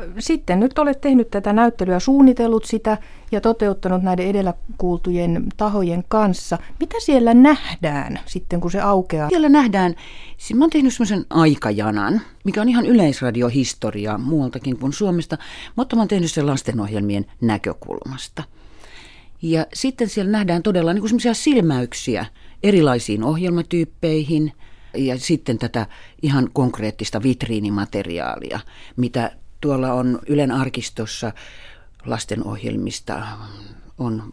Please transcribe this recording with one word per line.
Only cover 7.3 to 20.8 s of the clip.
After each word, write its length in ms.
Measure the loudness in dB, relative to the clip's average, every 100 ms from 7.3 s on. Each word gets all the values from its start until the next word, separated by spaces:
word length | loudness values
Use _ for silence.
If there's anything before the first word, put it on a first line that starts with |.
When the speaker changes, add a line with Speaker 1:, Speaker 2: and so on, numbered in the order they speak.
Speaker 1:
nähdään 880 | 8 8 8 0 0 0 0 -6 -8 -8
sitten, 360 | -8 -4 -2
kun 100 | -2
se 100 | 0
aukeaa? 480 | 2 2 2 -2 0
Speaker 2:
Siellä 200 | 4 6
nähdään, 460 | 6 6 2 0 -2 -12 -16 -14 -14
si-, 160 | -4
mä 100 | 2
oon 60 | 4
tehnyt 240 | 4 2
semmoisen 320 | 2 0 0 0
aikajanan, 920 | 4 4 4 0 0 0 0 0 -2 -2 -8
mikä 180 | -4 0
on 80 | 2
ihan 160 | 2 4
yleisradiohistoriaa 1300 | 6 4 2 -2 0 0 0 -2 -4 -6 -4 -4 -4
muualtakin 600 | 0 0 0 -4 -6 -4
kuin 140 | -4
Suomesta, 440 | -2 0 0 -2 -8 -10 -16 -10 -6
mutta 200 | 0 2
mä 60 |
oon 60 | 2
tehnyt 240 | 2 0
sen 160 | 0 0
lastenohjelmien 760 | 0 -2 -4 -4 -2 -2 -2 -4 -2
näkökulmasta. 1000 | -2 0 -4 -8 -10 -12 -10 -12 -12 -14 -14 -18 -20 -20 -20 -20 -20 -20 -20 -10
Ja 240 | -2 -2 -2
sitten 360 | -4 -4 -2 -4
siellä 220 | -2 0
nähdään 320 | 0 2 0
todella 300 | 2 2